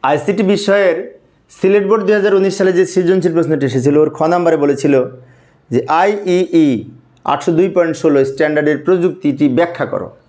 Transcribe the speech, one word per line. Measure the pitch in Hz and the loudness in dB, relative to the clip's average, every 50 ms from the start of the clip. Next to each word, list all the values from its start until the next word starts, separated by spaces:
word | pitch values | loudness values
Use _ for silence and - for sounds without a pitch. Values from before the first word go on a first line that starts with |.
| - | -2
আইসিটি | 131 147 147 - - 202 190 220 | -2 -2 -2 -2 -4 -2 -2 0
বিষয়ের | 185 208 180 - - 196 202 196 180 165 165 196 - - - _ _ _ _ _ _ | 0 0 0 0 0 0 2 2 0 0 -2 -6 -10 -14 -20 _ _ _ _ _ _
সিলেট | - - - 190 196 208 202 190 | -12 -4 0 2 2 2 2 2
বোর্ড | 214 226 202 | 0 0 2
দুই | 185 214 | 0 0
হাজার | 214 196 214 196 | 2 2 2 2
উনিশ | 196 196 196 180 - | 2 2 0 0 0
সালে | 196 185 185 | 0 0 2
যে | 175 185 | 2 0
সৃজনশীল | 185 - 190 185 170 190 190 160 180 165 | 0 0 -2 0 2 2 2 0 0 0
প্রশ্নটি | 165 165 143 156 147 143 | 0 0 0 0 -2 -2
এসেছিল, | 131 113 131 120 143 143 147 | -2 -2 0 0 2 4 4
ওর | 151 151 | 2 2
খ | 151 - 156 | 0 -2 -2
নাম্বারে | 160 175 175 175 170 160 156 | 0 0 2 2 0 0 2
বলেছিল | 143 143 139 - - 147 139 131 123 - - - - - - _ _ _ _ _ _ _ | 0 0 -2 0 0 2 2 2 0 -2 -8 -18 -20 -20 -20 _ _ _ _ _ _ _
যে | 120 120 - 143 | -4 -4 -2 0
আইইই | 151 165 185 202 214 202 202 185 180 180 185 175 - 165 156 143 127 107 98 - - - _ _ _ _ _ | 0 0 2 0 0 -2 -2 -2 0 0 0 0 2 2 2 2 0 -2 -6 -10 -18 -20 _ _ _ _ _
আটশো | - 139 139 - - | -4 -4 -2 -2 -2
দুই | 170 160 185 196 | 0 0 0 0
পয়েন্ট | - 175 170 165 160 - | 0 0 0 0 -2 -2
ষোলো | - 165 143 139 135 | 0 0 2 2 2
স্ট্যান্ডার্ডের | 135 135 - 160 151 151 151 147 151 151 135 | 0 -2 -2 -2 -2 0 0 0 0 -2 -2
প্রযুক্তিটি | - - 185 180 170 180 156 - - 147 135 - - 143 | 0 0 0 2 0 -2 -4 -2 -4 -4 -2 0 0 0
ব্যাখ্যা | 127 120 170 170 170 - 147 | 2 0 -2 -2 -2 -8 -8
করো। | - - 104 95 - - _ _ | -6 -6 -8 -8 -10 -16 _ _